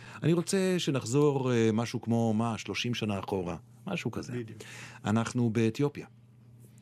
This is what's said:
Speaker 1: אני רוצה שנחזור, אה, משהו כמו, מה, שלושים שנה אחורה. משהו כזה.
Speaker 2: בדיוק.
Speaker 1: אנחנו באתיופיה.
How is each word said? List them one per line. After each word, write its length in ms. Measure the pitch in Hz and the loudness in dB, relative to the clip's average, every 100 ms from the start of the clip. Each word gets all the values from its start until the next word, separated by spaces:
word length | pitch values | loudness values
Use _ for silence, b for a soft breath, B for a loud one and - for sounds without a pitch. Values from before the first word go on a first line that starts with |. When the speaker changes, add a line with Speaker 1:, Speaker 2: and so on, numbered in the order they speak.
| B B | B B
Speaker 1:
אני 100 | 151 | 2
רוצה 420 | 170 165 196 185 175 | 2 2 0 2 2
שנחזור, 760 | 165 131 107 139 147 135 127 | 0 0 2 4 4 4 2
אה, 160 | 117 113 | 4 4
משהו 280 | 107 117 117 | 4 0 -4
כמו, 320 | 113 117 113 | 0 2 2
מה, 240 | 107 117 104 | 2 0 -4
שלושים 360 | - 92 120 | -4 -4 -2
שנה 260 | 117 104 98 | -2 -2 -2
אחורה. 380 | - 95 87 82 - - - | -2 -2 -2 -6 -12 -14 -6
משהו 240 | 170 120 | -4 -4
כזה. 220 | 98 123 | -6 -6
Speaker 2:
בדיוק. 260 | 120 110 110 B B B B 104 | -8 -8 -14 B B B B 0
Speaker 1:
אנחנו 440 | 110 113 127 117 | 2 2 0 0
באתיופיה. 580 | 113 113 113 143 - - - - - - - - - | 2 2 2 -2 -2 -12 -20 -20 -20 -20 -20 -20 -20